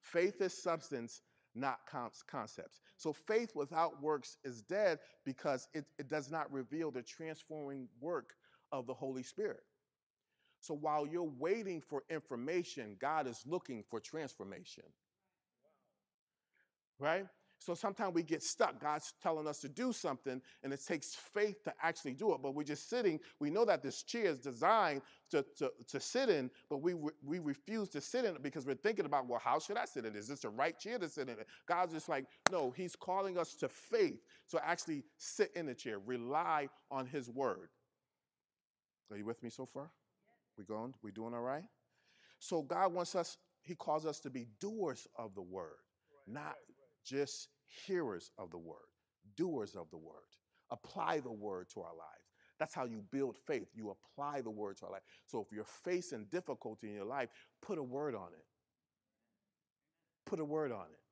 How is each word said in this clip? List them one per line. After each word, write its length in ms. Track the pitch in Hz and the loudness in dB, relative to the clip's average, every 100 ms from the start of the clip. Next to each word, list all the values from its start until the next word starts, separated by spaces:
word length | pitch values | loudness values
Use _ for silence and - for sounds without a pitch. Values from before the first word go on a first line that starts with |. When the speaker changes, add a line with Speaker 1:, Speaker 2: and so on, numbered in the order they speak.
Speaker 1:
Faith 400 | - 175 185 196 | 0 4 4 4
is 120 | 190 | 0
substance, 680 | - 185 160 - 135 117 - _ _ _ | 0 0 0 -2 -6 -6 -10 _ _ _
not 260 | 113 135 123 - | -2 -2 -2 -6
con-, 200 | 143 117 - - | -6 -6 -10 -8
concepts. 520 | 143 110 - - - - _ | -6 -6 -8 -14 -16 -20 _
So 160 | 160 | -4
faith 380 | 147 - 220 233 - | -4 2 2 2 -2
without 460 | 143 160 165 151 | -2 2 2 2
works 360 | 143 147 - - | 2 2 0 -8
is 180 | 135 120 | -8 -8
dead 380 | 104 190 208 156 - - - | -2 4 6 4 -2 -8 -6
because 420 | 131 156 135 - | -2 2 2 0
it, 120 | 160 143 _ | -6 -8 _
it 80 | 135 | -2
does 220 | 156 135 | -2 0
not 200 | 160 147 | -2 -2
reveal 400 | 139 120 156 160 | -2 -2 -2 0
the 120 | 127 | -2
transforming 840 | 120 - 160 156 - 156 143 139 123 117 | -6 -8 -8 -8 -8 -8 -6 -6 -8 -8
work 340 | 147 165 113 - _ _ _ | -2 -2 -4 -18 _ _ _
of 160 | 139 120 | -4 -2
the 60 | |
Holy 300 | 127 135 131 | -4 -2 -2
Spirit. 400 | 123 - 208 - - _ _ _ _ _ _ _ _ _ | -4 -2 -2 -2 -10 _ _ _ _ _ _ _ _ _
So 140 | - | -6
while 320 | 151 156 151 147 | 0 4 4 4
you're 180 | 170 170 131 | 2 0 0
waiting 440 | 156 220 196 170 | 2 2 2 -4
for 220 | - 147 - | -2 -6 -2
information, 840 | 160 - 123 127 180 170 - 107 98 | -6 -2 -4 2 2 0 -4 -8 -2
God 280 | 135 156 135 | 2 2 0
is 160 | 117 131 | -4 -2
looking 380 | 175 175 120 101 | -4 -2 -8 -4
for 100 | 113 | -6
transformation. 840 | - 156 143 - 98 95 92 - 80 _ _ _ _ _ _ _ _ _ _ _ _ _ _ _ _ _ _ _ _ _ | -4 -6 -6 -6 -10 -10 -12 -16 -18 _ _ _ _ _ _ _ _ _ _ _ _ _ _ _ _ _ _ _ _ _
Right? 280 | 143 175 190 _ _ _ | 2 4 0 _ _ _
So 140 | - | -4
sometimes 400 | 175 214 202 208 | -2 -2 0 2
we 80 | 165 | 2
get 220 | 160 160 | 2 0
stuck. 360 | - - 202 - | 0 4 4 4
God's 340 | 147 151 - - | 0 0 -2 -2
telling 260 | 175 160 151 | 0 2 0
us 120 | 147 | -2
to 100 | 135 | -6
do 220 | 143 254 | 0 0
something, 500 | 233 170 131 139 131 - - | 2 0 0 -2 -4 -6 -8
and 100 | 135 | -4
it 60 | 139 - | -4 -2
takes 300 | 170 - - | -2 -2 -10
faith 480 | - 208 208 196 | -4 2 2 2
to 100 | - - | -6 0
actually 320 | 160 160 147 | 0 2 -4
do 200 | 127 214 | 2 4
it. 80 | - | 4
But 120 | 131 | 2
we're 100 | 139 | -2
just 260 | - 147 - | -2 -2 0
sitting. 300 | 240 214 151 - - | 4 4 2 -4 -2
We 100 | 147 | 2
know 160 | 175 226 | 6 6
that 160 | 165 | 6
this 220 | 135 - | 4 -4
chair 220 | - 233 208 | -4 2 4
is 140 | 139 | 2
designed 640 | 131 117 156 226 180 139 - - _ | -2 2 6 8 8 4 -4 -20 _
to, 120 | 156 139 - | 4 4 0
to, 140 | 135 - 123 | 0 0 -6
to 120 | 143 | -4
sit 300 | - 240 262 | 2 4 6
in, 220 | 165 127 - - | 6 4 -4 -4
but 80 | 143 | 2
we 160 | 160 | 2
re-, 180 | 175 151 156 | 2 -2 -4
we 160 | 135 175 | -2 0
refuse 500 | 151 135 - 220 196 | 0 -2 -2 -2 0
to 120 | 147 | -2
sit 240 | - 240 233 | 0 2 2
in 100 | 160 | 2
it 80 | |
because 220 | 139 151 135 | -2 -2 -2
we're 100 | 131 | 2
thinking 300 | 208 214 156 | 2 2 4
about, 220 | 143 123 | 4 4
"Well, 140 | 120 | 0
how 140 | - 143 | 4 4
should 180 | 160 214 | 4 0
I 80 | - | 0
sit 200 | - 113 | -2 -2
in? 100 | 104 | -4
Is 120 | 107 | -6
this 140 | 143 | -4
the 80 | 117 | -4
right 280 | 107 151 165 | 2 0 0
chair 220 | 196 240 | -4 -2
to 100 | 170 | -2
sit 200 | - 131 | -4 -4
in?" 60 | 110 110 - - | -6 -10 -14 0
God's 260 | 170 180 | 2 4
just 160 | 160 147 | 0 0
like, 160 | 147 131 - - | -2 -2 0 2
no, 200 | 185 131 | 4 2
he's 240 | 131 180 - | 0 -6 -4
calling 440 | - 185 196 180 | -2 0 2 2
us 160 | 160 - | 0 0
to 140 | 135 | -4
faith. 520 | - - 226 180 - _ - _ | -4 -2 4 4 2 _ -20 _
So 140 | 165 | 0
actually 400 | 151 170 - 151 131 _ | 2 0 0 -4 -4 _
sit 340 | - - 202 - | -10 2 2 2
in 100 | 160 | -2
the 100 | 123 | -2
chair. 220 | 123 104 | -4 -4
Rely 720 | 101 123 117 147 170 156 139 - _ | -2 -2 2 2 4 2 2 -6 _
on 160 | 135 127 | -4 -2
his 220 | 147 120 | -4 -4
word. 400 | 120 131 87 87 _ _ _ _ _ _ _ _ _ _ _ _ _ _ | 0 2 2 -6 _ _ _ _ _ _ _ _ _ _ _ _ _ _
Are 60 | 104 | -8
you 80 | 104 | -6
with 160 | 117 | -6
me 80 | 120 | -8
so 160 | - 131 | -8 -10
far? 240 | 135 147 _ _ _ _ _ _ - | -8 -10 _ _ _ _ _ _ -18
We 60 | |
going? 300 | 95 110 120 135 | -6 -4 -4 -8
We 80 | 110 | -12
doing 220 | 101 113 | -8 -6
all 80 | 120 | -2
right? 240 | 120 143 196 _ _ _ _ _ - - | -2 -2 -6 _ _ _ _ _ -20 -14
So 220 | - 170 | 0 0
God 320 | 139 170 190 | 2 6 6
wants 220 | 175 175 190 | 6 2 2
us, 220 | 170 - _ _ | 0 -4 _ _
he 140 | - - | -12 -6
calls 300 | - 156 156 | 2 2 2
us 140 | 143 | -2
to 80 | 143 | -4
be 180 | 127 117 107 | -6 -8 -6
doers 480 | 196 220 175 123 - - | -4 0 0 -2 -8 -8
of 200 | 113 98 | -8 -8
the 60 | |
word, 360 | 90 92 82 73 _ _ _ - - | -6 -6 -6 -10 _ _ _ -20 -10
Speaker 2:
Right, 60 | |
Speaker 1:
not 100 | 127 151 | -8 -6
Speaker 2:
right, 100 | - | -8
right. 500 | - - - _ - | -14 -20 -20 _ -4
Speaker 1:
just 440 | 135 143 - - _ _ - - | 0 0 -2 -10 _ _ -18 0
hearers 460 | 185 143 92 - - | 0 2 -2 -6 -12
of 100 | 92 | -10
the 80 | 87 | -10
word, 300 | 82 76 - _ _ _ 107 101 | -10 -14 -16 _ _ _ -20 -2
doers 400 | 175 147 104 95 | 0 0 -2 -6
of 140 | 82 | -10
the 60 | 85 | -12
word. 180 | 80 76 - _ _ _ _ | -14 -18 -20 _ _ _ _
Apply 480 | 120 - - 165 160 | -10 -8 -2 2 2
the 120 | 123 | 0
word 360 | 110 104 95 92 - | -6 -4 -4 -6 -10
to 60 | |
our 120 | 85 | -10
lives. 380 | 82 80 78 _ _ - _ | -10 -14 -16 _ _ -20 _
That's 140 | 151 | -4
how 120 | - 127 | -2 -4
you 180 | 110 101 | -4 -4
build 260 | 139 135 107 - | 0 0 -2 -2
faith. 220 | 139 92 113 | -2 -2 -8
You 160 | 107 | -8
apply 500 | 95 - - 143 147 | -8 -14 -6 -4 -2
the 80 | 113 | -4
word 280 | 107 104 95 | -4 -6 -6
to 80 | 92 | -10
our 60 | |
life. 100 | 95 _ - _ | -10 _ -20 _
So 140 | 123 | -6
if 140 | 104 104 | -4 -8
you're 80 | |
facing 640 | 107 - - 180 175 123 104 | -8 -8 -2 -2 -2 -8 -4
difficulty 560 | - - 123 120 110 107 | -4 -2 -6 -6 -8 -8
in 80 | 104 | -6
your 100 | 101 | -4
life, 240 | 139 120 - - _ | -2 -2 -6 -20 _
put 160 | - 185 | -6 -4
a 60 | |
word 320 | 131 131 147 113 | -2 -2 -2 -2
on 140 | 87 | -6
it. 120 | 82 78 _ _ _ _ _ _ _ _ _ _ _ _ _ _ _ _ _ - | -14 -20 _ _ _ _ _ _ _ _ _ _ _ _ _ _ _ _ _ -4
Put 140 | 180 | -2
a 60 | 151 | 0
word 260 | 156 151 | 0 0
on 160 | 110 85 | -2 -6
it. 80 | - _ | -14 _